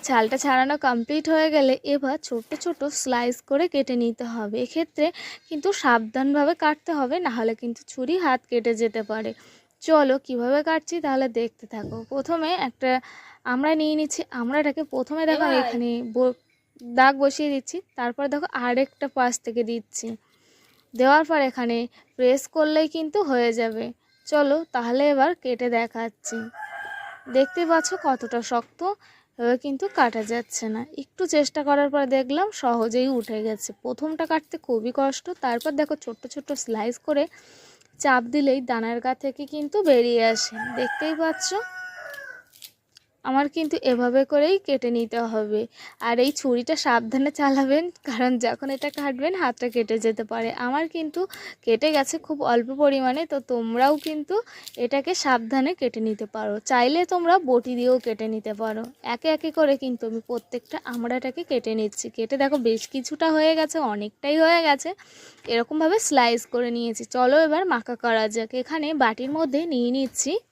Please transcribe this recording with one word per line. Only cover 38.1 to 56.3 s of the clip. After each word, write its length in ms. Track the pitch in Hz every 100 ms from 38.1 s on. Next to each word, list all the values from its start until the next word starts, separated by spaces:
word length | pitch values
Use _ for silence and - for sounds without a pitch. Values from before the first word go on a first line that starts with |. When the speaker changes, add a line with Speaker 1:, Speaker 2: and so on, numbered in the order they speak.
| 254 240
Speaker 1:
দিলেই 260 | 294 277 269 247
দানার 280 | 233 226 233 254
গা 80 | 254
থেকে 200 | 277 254 285
কিন্তু 240 | 302 294 403 349
বেরিয়ে 340 | 254 240 233 226
আসে। 220 | 220 - 220 247 247
দেখতেই 360 | 247 - 311 311
পাচ্ছ 280 | 320 320 - 381 415 370 370 719 571 571 539 523 _ _ - _ _ _ _ _ 262
আমার 180 | 262 285 330
কিন্তু 200 | 311 330 -
এভাবে 300 | 247 247 254 269
করেই 240 | 294 302 392 -
কেটে 220 | 269 240 240
নিতে 220 | 226 233 233
হবে। 280 | 220 214 214 233 - - - 233
আর 80 | 233 262
এই 60 | 294
ছুরিটা 360 | 269 240 240 311 294
সাবধানে 460 | 233 226 262 277 294
চালাবেন, 440 | 277 269 269 285 349 - -
কারণ 240 | 226 247 254 233
যখন 220 | - 277 269
এটা 140 | 294 294
কাটবেন 340 | 285 247 294 370
হাতটা 260 | 320 - 247 233
কেটে 200 | 220 226 226
যেতে 180 | 214 220
পারে। 180 | 233 226 - 247
আমার 200 | 277 320 339
কিন্তু 260 | 311 339 381 - - - -
কেটে 240 | 226 311 302
গেছে 200 | 277 320 -
খুব 100 | 294 -
অল্প 160 | 233 240 269
পরিমাণে, 400 | 294 269 262 269 330
তো 60 | 277 -
তোমরাও 420 | 247 226 233 262 302 311
কিন্তু 280 | 311 294 392 480 - - - 240
এটাকে 260 | 277 277 359
সাবধানে 480 | 285 247 226 269 269 359
কেটে 220 | 254 226 220
নিতে 180 | 208 214